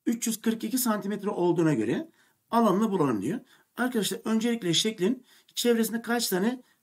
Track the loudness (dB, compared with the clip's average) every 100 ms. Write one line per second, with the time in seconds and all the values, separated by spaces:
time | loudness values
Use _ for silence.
0 | -4 -2 -2 -4 -2 -2 -2 -2 0 -2
1 | -2 -4 -4 0 2 4 2 2 0 -2
2 | -4 _ _ _ -2 2 4 4 2 2
3 | 2 0 -2 -4 -8 _ _ -6 -4 -2
4 | -2 -4 -2 0 0 -2 0 0 0 0
5 | -2 -2 -8 _ _ -4 2 2 2 -2
6 | -2 -2 0 0 0 -2 -10 _